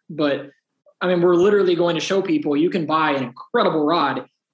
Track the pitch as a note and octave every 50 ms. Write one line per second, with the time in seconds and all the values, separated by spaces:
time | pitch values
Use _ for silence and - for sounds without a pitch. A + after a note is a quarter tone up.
0 | _ - E3+ D3 D#3 C#3+ C#3 C3 - - - _ _ _ _ _ _ _ _ -
1 | - F3+ F3+ F3 E3+ F3+ F3 E3+ F3 G#3 G#3 G3+ F#3+ F3+ F3 D#3+ F3 E3+ E3+ D#3+
2 | - - F#3 G3 F3+ G3 D#3+ D3 D3 D#3 D3 C#3 D#3+ F3+ - F#3+ D#3+ C#3+ D#3 D#3+
3 | D#3+ D3+ C#3+ C#3 C3 A#2+ - - - - - A#3+ G#3 F#3 D#3+ D#3+ D3 D3 E3+ F3
4 | D3 C#3 C3 C3 - - _ _ _ _